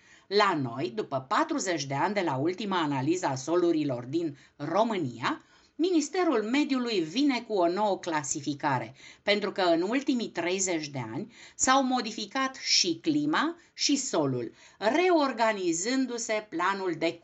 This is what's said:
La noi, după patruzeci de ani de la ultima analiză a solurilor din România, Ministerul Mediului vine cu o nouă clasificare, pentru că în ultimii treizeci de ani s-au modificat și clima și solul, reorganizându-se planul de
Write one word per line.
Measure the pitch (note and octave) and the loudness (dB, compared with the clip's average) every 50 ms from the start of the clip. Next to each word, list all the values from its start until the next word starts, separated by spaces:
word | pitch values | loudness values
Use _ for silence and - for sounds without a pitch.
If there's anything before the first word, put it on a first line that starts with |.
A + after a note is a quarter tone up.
| _ - - - _ | _ -20 -20 -20 _
La | - G3 G#3 G#3 G3 F3+ D3+ C3+ | 0 2 4 4 4 4 0 -2
noi, | A#2+ A#2 B2+ D#3 F#3 A3+ | -4 -4 -4 -6 -6 -4
după | G#3+ - - C#3 C3 C3 - | -6 -8 -4 -4 -6 -2 0
patruzeci | G#3 B3 D#4 D#4+ E4 C#4 D#3+ F#3+ F3 D#3 C#3 | 0 0 0 0 -2 -4 -2 -2 -2 -2 -2
de | C3+ C#3 | -4 -2
ani | C#3 D#3+ F#3+ G#3 | -2 0 0 0
de | G3+ | 0
la | F3+ E3 C3+ | 0 0 0
ultima | C3 C3 E3+ F#3 - A3+ G3+ F#3+ F3 | 0 0 -2 -2 -4 -4 -2 -2 0
analiză | D#3+ D3 C#3+ C3+ B2+ D3 F3 F3+ - | 0 0 0 0 0 0 0 0 0
a | D#3 C3+ | -2 -4
solurilor | C3 - D#3+ E3 F3+ E3+ E3+ E3 D#3 D3+ C#3+ B2+ A#2+ A#2 | -4 -4 0 0 2 4 4 2 2 0 -2 -4 -6 -6
din | B2 C#3 E3+ F3 D#3 C#3 - - - _ | -4 -4 -2 -2 -4 -6 -8 -18 -20 _
România, | - C#3+ D#3 - G3 A3+ A#3 A3 F#3 D#3+ B2 A#2 A2+ B2+ G3+ D#4 - - _ _ _ _ _ _ - | -10 -8 -2 2 2 2 2 2 -2 -4 -4 -6 -4 -2 -2 -2 -4 -8 _ _ _ _ _ _ -2
Ministerul | D4+ F#4+ F#4 D#4 C#4+ - - F#4+ F#4 E4+ C#4 A3 G#3 | 0 2 4 2 2 2 0 0 2 2 2 2 0
Mediului | G#3+ B3 C#4+ D4 D4 C4+ B3+ A#3+ A#3+ A3+ F#3 | 0 2 0 2 2 0 0 0 0 0 0
vine | D#3+ D#3 E3+ B3 D4 D4 B3+ A#3 | -2 0 0 2 2 2 2 0
cu | A#3 - G#3+ | -2 -2 2
o | F#3+ E3+ E3+ | 2 4 4
nouă | F3 G3+ G#3+ G#3 F#3+ E3+ | 4 2 2 0 0 0
clasificare, | - F3+ D#3+ D3+ C#3+ - - D#3+ C3+ D3+ C#3+ C3+ - D3+ C3+ B2 A#2 A2 - - - - - - - | -2 -2 -2 -2 -2 -2 -4 -4 -4 -6 -6 -2 0 0 0 0 -2 -4 -12 -18 -20 -20 -20 -8 0
pentru | - G#3 G#3 G3+ G3 - | 0 0 2 0 -2 -2
că | - | 0
în | F#3+ F3 E3 D#3+ F3 | 2 4 4 4 2
ultimii | G3 A#3 C#4 C4 - C4+ A#3+ G#3+ F3 | 2 0 0 0 0 0 0 0 -4
treizeci | - F#3 E3+ E3+ F#3 G3 F#3+ F#3+ F3 D#3+ D3+ C#3+ | -4 -4 -2 -2 0 0 0 0 -2 -2 -4 -4
de | C#3+ C3+ A#2+ A2 A2+ | -6 -8 -8 -6 -6
ani | C#3+ G#3 - - - - - - | -8 -8 -8 -12 -20 -20 -16 -6
s-au | - - - C4 C#4 C4+ | -2 0 2 4 4 2
modificat | B3+ C4 B3 A#3 A#3 G3+ - G#3+ G3+ - C4+ C4+ C4 C4 | 2 0 -2 -2 -4 -6 -8 -10 -6 -4 -4 -4 -4 -4
și | - - - - - - F#3 D#3+ - - | -6 -4 0 2 2 2 2 -2 -2 0
clima | E3+ D3 D3+ D3 D3 D#3+ G3 B3+ D#4+ E4+ - - _ _ | 0 2 2 2 2 2 2 2 0 -2 -6 -14 _ _
și | - - - C#4+ | -4 0 0 0
solul, | - - - - F#3 D3+ C#3 B2+ B2 A#2+ - - - - - - - | 0 0 0 0 0 2 2 0 -2 -4 -6 -10 -14 -20 -20 -10 -2
reorganizându-se | G3 G#3+ C4 D#4 F4+ F#4 F4 D#4+ C#4+ C4+ A#3+ A3 A#3+ A3 G#3+ G3 F#3 F3 E3 E3 F3+ A#3 C4 C4 C4 A#3 A#3+ A#3 A#3 - A3 G#3+ G#3+ - | 0 0 2 4 4 4 4 4 4 2 2 2 2 2 2 0 0 0 0 0 0 0 0 0 0 -2 -4 -6 -4 -4 -4 -4 -4 -6
planul | - E3 F3 F#3 G3 G3 F#3+ F#3 E3 C#3+ | -4 -2 0 0 0 0 -2 -2 -2 0
de | D#3+ E3 E3 - | -2 -2 -2 -2